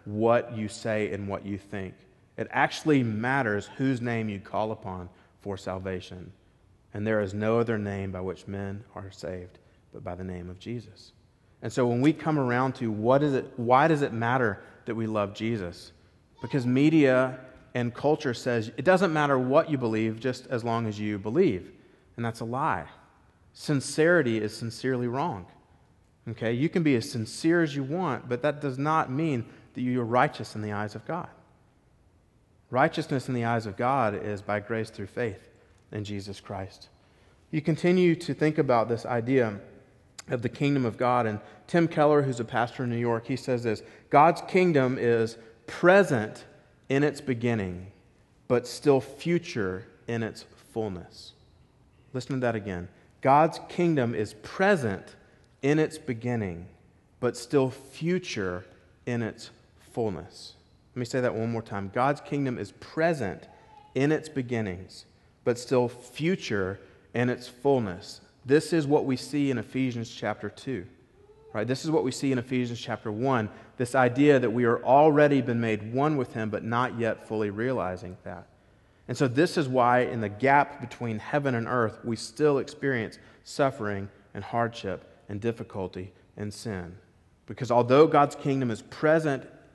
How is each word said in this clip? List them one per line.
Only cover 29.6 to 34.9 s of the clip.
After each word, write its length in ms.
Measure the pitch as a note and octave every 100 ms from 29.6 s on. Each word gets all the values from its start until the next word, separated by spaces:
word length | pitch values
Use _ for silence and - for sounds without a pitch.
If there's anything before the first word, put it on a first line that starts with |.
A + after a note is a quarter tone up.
| -
that 60 | -
you 200 | B2+ B2
are 40 |
righteous 500 | A2+ B2 C#3+ - A2
in 80 | G#2+
the 80 | G#2+
eyes 240 | G#2 G#2
of 100 | A2
God. 260 | - E3+ - - _ _ _ _ _ _ _ _ _ _ _ _ _
Righteousness 560 | B2 D#3+ D#3+ C#3+ C#3 B2+
in 80 |
the 100 | B2
eyes 220 | A#2 A#2 G#2+
of 100 | F#2+
God 380 | A#2+ C#3 A2
is 260 | G#2 G#2 G2+
by 200 | G2 G#2
grace 300 | G2+ A2+ A2